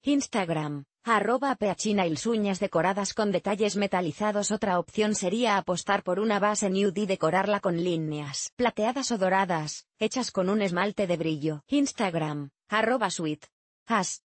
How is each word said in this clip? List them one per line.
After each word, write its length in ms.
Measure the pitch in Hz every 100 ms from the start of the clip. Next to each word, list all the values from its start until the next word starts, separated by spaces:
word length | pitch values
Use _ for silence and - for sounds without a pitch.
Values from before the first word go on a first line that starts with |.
Instagram, 840 | - 285 - 226 180 160 151 147 139 _
arroba 520 | - 220 202 247 269 254
peachinails. 720 | 202 180 214 208 175 147 226
Uñas 320 | 226 202 190
decoradas 540 | 202 170 170 196 196
con 180 | - 208
detalles 440 | 180 196 196 208 196
metalizados. 760 | 202 180 175 - 214 208 202
Otra 260 | 208 208 180
opción 380 | 170 - 214 208
sería 420 | 185 214 240 196
apostar 460 | 180 175 - 196
por 160 | 190 180
una 200 | 220 202
base 300 | 208 208 202
nude 320 | 190 202 180
y 40 | 208
decorarla 520 | 190 160 180 202 202
con 240 | 190 170
líneas 680 | 180 165 156 151 147 135 - -
plateadas 560 | 240 - 214 254 254
o 60 | 233
doradas, 680 | 185 190 190 170 151 - _ _
hechas 320 | 220 254 240
con 180 | - 185
un 120 | 214
esmalte 460 | 196 175 202 202 196
de 100 | 170
brillo. 460 | 160 156 156 151 _
Instagram, 840 | 285 285 - 202 160 156 147 139 _ _
arroba 400 | 214 220 247 202
sweet 360 | 170 160 151 - _ _ _ -
as 360 | 226 185 -